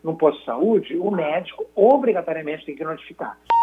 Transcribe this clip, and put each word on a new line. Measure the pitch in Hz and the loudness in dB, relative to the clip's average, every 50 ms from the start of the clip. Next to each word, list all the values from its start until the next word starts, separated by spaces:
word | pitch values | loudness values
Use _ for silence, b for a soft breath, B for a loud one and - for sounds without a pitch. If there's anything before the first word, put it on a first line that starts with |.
| - | -8
num | 160 160 | -8 -2
posto | 160 160 151 143 - | 2 2 2 2 0
de | - | -4
saúde, | - 117 123 160 220 226 190 - - - | -8 -4 0 2 2 2 2 0 -2 -4
o | 170 185 202 | -4 -2 -2
médico | 208 180 156 147 151 180 185 - - - - - _ | -2 -2 -2 -2 -2 -4 -6 -6 -10 -12 -12 -6 _
obrigatoriamente | 208 196 233 269 277 254 233 208 180 170 - 160 160 156 147 151 156 - | 4 6 6 6 6 4 0 0 0 -2 -4 -6 -6 -6 -8 -8 -8 -10
tem | - 143 | -12 -12
que | 156 160 | -10 -8
notificar. | 156 160 - - - 170 - - 110 101 - _ - - - | -8 -8 -10 -14 -16 -14 -12 -12 -12 -12 -8 _ 0 2 2